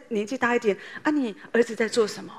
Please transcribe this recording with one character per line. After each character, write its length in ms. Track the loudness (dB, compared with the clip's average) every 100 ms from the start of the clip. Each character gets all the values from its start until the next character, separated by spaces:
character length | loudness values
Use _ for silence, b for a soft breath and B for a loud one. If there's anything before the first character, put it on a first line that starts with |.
| -2
年 180 | -4 -2
纪 120 | 0
大 180 | 2 2
一 40 |
点， 180 | 2 0 B B
啊， 80 | 0
你 240 | 0 0 -4 B
儿 100 | 2
子 140 | 2 0
在 140 | 0
做 180 | 2 2
什 160 | 0
么？ 80 | -14